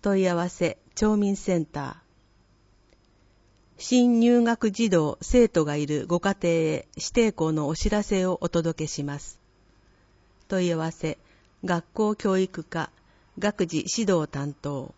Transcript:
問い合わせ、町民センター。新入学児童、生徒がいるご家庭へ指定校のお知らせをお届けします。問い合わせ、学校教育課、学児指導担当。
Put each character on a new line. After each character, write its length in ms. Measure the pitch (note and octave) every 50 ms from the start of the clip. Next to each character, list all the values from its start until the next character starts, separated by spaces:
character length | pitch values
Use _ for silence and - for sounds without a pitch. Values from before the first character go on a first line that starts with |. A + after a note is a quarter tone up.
問 200 | - G#3 G3 G3
い 60 | F#3+ F3+
合 80 | F3
わ 140 | E3+ F3 F3+
せ、 280 | - - F3+ E3 - _ _ _ _
町 200 | - - G#3+ G#3+ G#3
民 180 | G3+ G3+ G3
セ 220 | G3 - - F#3 E3+
ン 80 | D#3+
タ 160 | - _ C#3+
ー。 140 | C#3+ C3 - - _ _ _ _ _ _ _ _ _ _ _ _ _ _ _ _ _ _ _ _ _ _ _ _ _ _ _ _ _ _ _ _ _ _ _ -
新 420 | - - B3 B3 B3 B3 A#3+ A#3
入 220 | A#3 A#3+ A#3+ A#3+
学 300 | A#3 A#3 A#3 - - A3
児 180 | G3+ - A#3 A3
童、 280 | F#3 F3 D#3 D3+ - -
生 260 | - - - B3 A#3+ A3
徒 160 | - E3+ D#3
が 140 | D3 D3 D3
い 100 | D3 C#3+
る 180 | D3+ D3 -
ご 140 | E3+ F3 F3
家 160 | - G3 G3 -
庭 140 | - E3+ E3+
へ 340 | E3 D#3+ D#3 D#3 D3+ - _ - -
指 100 | - -
定 200 | - - A#3 A3
校 220 | G3+ - E3 D#3+ D#3
の 160 | D#3 D3+ C#3+
お 60 | E3 -
知 120 | - G#3
ら 140 | G3+ G#3 G3+
せ 220 | - G#3 F#3+ F#3
を 120 | F#3 F3+ -
お 80 | - F3
届 340 | - E3+ E3 E3 D#3+ - D#3
け 40 | D3+
し 180 | - - C#3+
ま 140 | C#3+ C#3+ C#3+
す。 200 | - - - _ _ _ _ _ _ _ _ _ _ _ _ _ _ _ _ _ _ _ _ _ _ _
問 180 | - F#3+ F3+ F3
い 60 | E3+
合 40 | D#3+
わ 140 | D#3+ E3
せ、 260 | D#3+ - - D#3+ D#3 _ _ _ _ _ _ _ _ _ -
学 260 | F#3 F#3 E3+ - _ _
校 220 | - G#3+ G#3+ G#3+
教 220 | - - G#3+ F#3+ F#3+
育 280 | F#3+ F#3 F#3+ - D#3+
課、 260 | _ - E3 D#3+ - _ _ _ _ _ _ _ _ _ -
学 260 | F#3 G#3 G#3 - G3
児 200 | E3 D#3+ D#3 - -
指 220 | - - A3+ F#3+
導 160 | F#3+ E3+ D3+ D3+
担 240 | - C#3 C#3 D3 C#3+
当。 400 | _ - D3 C#3+ C3+ C3+ C3+ -